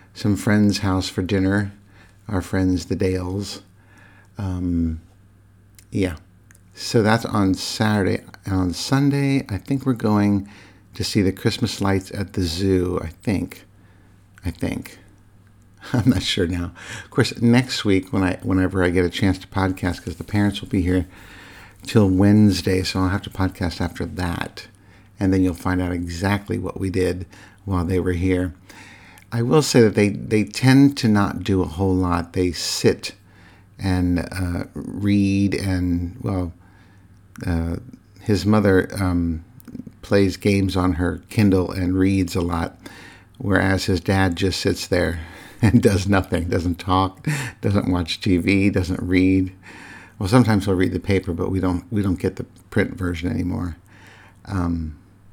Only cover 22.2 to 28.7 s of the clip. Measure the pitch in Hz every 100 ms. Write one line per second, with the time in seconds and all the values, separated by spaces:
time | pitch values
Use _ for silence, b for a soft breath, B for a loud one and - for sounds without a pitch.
22.2 | 101 107 104 87 98 92 90 95 92 98
23.2 | - - 95 - 92 - 87 - 85 90
24.2 | 90 85 - - - _ b b b -
25.2 | 98 95 90 85 95 90 90 87 87 85
26.2 | 98 101 - 98 92 - 95 90 90 90
27.2 | 87 B B B - 92 85 92 90 87
28.2 | 92 90 90 85 B